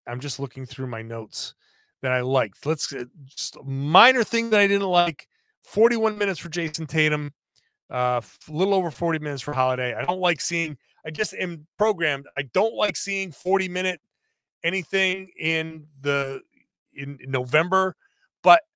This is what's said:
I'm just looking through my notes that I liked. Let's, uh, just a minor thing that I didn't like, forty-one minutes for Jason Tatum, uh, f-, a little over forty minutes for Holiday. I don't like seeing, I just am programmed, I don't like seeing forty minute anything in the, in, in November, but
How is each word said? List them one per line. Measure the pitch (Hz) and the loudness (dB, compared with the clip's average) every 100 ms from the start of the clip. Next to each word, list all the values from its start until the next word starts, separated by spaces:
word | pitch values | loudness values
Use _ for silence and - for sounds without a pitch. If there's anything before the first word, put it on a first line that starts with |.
| - | -10
I'm | 123 | -8
just | 139 - | -8 -8
looking | 135 135 127 | -8 -10 -12
through | - 131 | -10 -8
my | 113 | -8
notes | 113 117 110 - - - _ _ _ _ | -8 -10 -10 -10 -12 -14 _ _ _ _
that | 131 | -2
I | 127 | -2
liked. | 127 131 113 - 143 | 2 0 0 -4 -4
Let's, | 156 - | -4 -4
uh, | 135 127 156 135 | -8 -10 -14 -18
just | - - - | -10 -10 -10
a | |
minor | 135 135 143 175 240 262 | -8 -4 4 8 8 6
thing | 214 233 233 | 0 0 2
that | 214 | 4
I | 202 | 4
didn't | 202 196 | 2 2
like, | 175 170 - _ _ _ _ | 2 2 -2 _ _ _ _
forty-one | - 202 233 233 220 208 | -6 4 4 4 0 0
minutes | 202 175 | -2 -2
for | 170 | -6
Jason | 165 160 156 156 | -4 -4 -6 -4
Tatum, | 160 156 151 147 - _ _ _ _ _ | 0 2 0 -4 -10 _ _ _ _ _
uh, | 123 123 123 | -2 0 0
f-, | - - - | -4 -16 -10
a | |
little | 156 196 | -2 2
over | 196 175 | 2 0
forty | - 170 160 | -2 -2 -2
minutes | 151 139 | -4 -6
for | - | -4
Holiday. | 135 131 127 123 110 | 0 0 0 -4 -2
I | 139 | -4
don't | 185 | 0
like | 180 165 | 0 0
seeing, | - 170 165 143 _ _ 160 | -2 -4 -4 -8 _ _ -12
I | |
just | 156 208 | -6 -6
am | 190 185 165 151 _ | -4 -8 -8 -16 _
programmed, | 214 175 156 139 139 - | 0 2 -2 -2 -6 -10
I | 139 | -2
don't | 185 226 220 | 0 0 0
like | 208 - | -2 -2
seeing | 196 196 190 | -6 -6 -6
forty | - 180 190 185 | -6 0 0 0
minute | 180 185 180 _ _ _ _ _ _ | -2 -4 -4 _ _ _ _ _ _
anything | 170 190 - 190 190 190 190 - | -4 -4 -2 0 0 -2 -10 -6
in | 160 160 160 160 151 139 | -2 -2 -4 -10 -18 -6
the, | 143 143 135 135 - _ _ _ _ | -2 0 -2 -8 -14 _ _ _ _
in, | - 139 143 | -14 -12 -12
in | 135 | -4
November, | 131 127 151 175 190 190 - _ _ _ _ | -4 2 2 4 2 2 -4 _ _ _ _
but | 180 170 - | 6 6 6